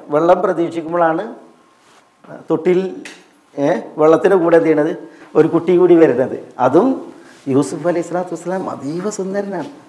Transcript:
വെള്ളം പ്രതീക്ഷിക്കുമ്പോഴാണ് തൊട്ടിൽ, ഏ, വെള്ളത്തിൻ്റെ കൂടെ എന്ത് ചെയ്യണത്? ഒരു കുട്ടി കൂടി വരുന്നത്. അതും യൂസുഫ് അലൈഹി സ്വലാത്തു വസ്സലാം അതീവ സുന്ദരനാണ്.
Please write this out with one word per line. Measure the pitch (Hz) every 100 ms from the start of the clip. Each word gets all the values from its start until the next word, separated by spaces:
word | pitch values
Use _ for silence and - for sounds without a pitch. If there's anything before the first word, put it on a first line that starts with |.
| -
വെള്ളം | 147 170 190
പ്രതീക്ഷിക്കുമ്പോഴാണ് | 202 170 165 170 156 170 165 165 226 247 - _ _ _ _ _ _ _ - - -
തൊട്ടിൽ, | 160 175 180 190 - - - _ _ _ -
ഏ, | 143 220 - 156
വെള്ളത്തിൻ്റെ | 156 160 185 190
കൂടെ | 165 165
എന്ത് | 156
ചെയ്യണത്? | 147 156 - - - -
ഒരു | 156 160
കുട്ടി | 165 175 175
കൂടി | 180
വരുന്നത്. | 170 160 120 127 - - -
അതും | 123 156 262 262 - - - - 143
യൂസുഫ് | 131 - 165 170
അലൈഹി | 175 165
സ്വലാത്തു | 175 175
വസ്സലാം | 165 175 190 139
അതീവ | 123 135 170 208
സുന്ദരനാണ്. | 208 190 202 196 185 277 -